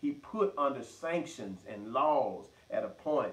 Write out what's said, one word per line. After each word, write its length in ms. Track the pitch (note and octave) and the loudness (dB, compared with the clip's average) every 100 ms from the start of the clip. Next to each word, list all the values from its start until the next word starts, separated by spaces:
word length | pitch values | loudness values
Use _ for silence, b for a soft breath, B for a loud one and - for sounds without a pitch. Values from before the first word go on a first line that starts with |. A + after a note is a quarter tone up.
he 120 | D3 | -4
put 420 | C#3+ - G#3+ G3 - | -4 -6 0 0 2
under 260 | C#3 B2 | 0 0
sanctions 800 | A#2 - E3 E3+ - - G2+ F#2 G2+ | -8 -8 -2 -2 -2 -8 -8 -10 -10
and 240 | G#2+ G#2+ | -10 -2
laws 540 | B2+ D3+ C#3+ A2 F2+ - b b | 2 6 6 4 -2 -12 b b
at 140 | A2 | -2
a 40 | F#2 | -2
point 440 | - D3+ D3 G#2+ | -4 0 2 0